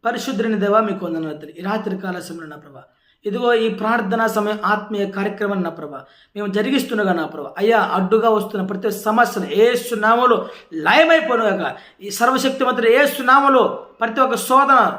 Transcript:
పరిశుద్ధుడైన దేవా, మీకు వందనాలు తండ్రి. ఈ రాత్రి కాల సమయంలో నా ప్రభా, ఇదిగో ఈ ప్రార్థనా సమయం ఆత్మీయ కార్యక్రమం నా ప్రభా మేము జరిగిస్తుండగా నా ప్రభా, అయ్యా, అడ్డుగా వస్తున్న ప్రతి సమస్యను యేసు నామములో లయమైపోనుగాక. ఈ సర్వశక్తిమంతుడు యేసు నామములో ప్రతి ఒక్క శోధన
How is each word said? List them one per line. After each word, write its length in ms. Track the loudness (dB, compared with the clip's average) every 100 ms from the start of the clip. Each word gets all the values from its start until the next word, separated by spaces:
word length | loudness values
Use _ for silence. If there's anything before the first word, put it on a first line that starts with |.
పరిశుద్ధుడైన 520 | -4 -4 -6 -4 -2 0
దేవా, 160 | 2 2 0
మీకు 140 | -4 -6
వందనాలు 320 | -6 -8 -10
తండ్రి. 120 | -16 -10
ఈ 20 | -6
రాత్రి 260 | -4 -4 -6
కాల 160 | -8 -10 -12
సమయంలో 220 | -16 -16
నా 60 | -20
ప్రభా, 180 | -20 -20 _ _ _ _ -8
ఇదిగో 220 | -2 0 2 0
ఈ 20 | -2
ప్రార్థనా 460 | -2 -2 0 0 0 0
సమయం 220 | -2 -2 -2
ఆత్మీయ 320 | -4 -4 -6 -4 -4
కార్యక్రమం 440 | -8 -4 -4 -2 -4
నా 40 | -8
ప్రభా 220 | -14 -14 -18 _ _ -8
మేము 120 | -4 -2
జరిగిస్తుండగా 560 | 0 0 -2 -2 0 0
నా 40 | -4
ప్రభా, 180 | -8 -12 -2
అయ్యా, 200 | 2 2 2 0
అడ్డుగా 340 | 2 2 4 2
వస్తున్న 260 | 0 -6 -4
ప్రతి 200 | -4 -4 -4 -2
సమస్యను 420 | 2 2 0 -2 2
యేసు 340 | 4 2 -4 0
నామములో 320 | 2 4 4 2 -2 -16 -12 -2 2
లయమైపోనుగాక. 880 | 4 6 4 2 0 0 0 -4 -8 -20 _ -14
ఈ 40 | -2
సర్వశక్తిమంతుడు 680 | 0 2 0 0 0 2 4 4
యేసు 260 | 4 0 4
నామములో 320 | 4 6 4 2 -2 -14 _
ప్రతి 200 | -4 0
ఒక్క 140 | 0 0 2
శోధన 320 | 2 6 4 4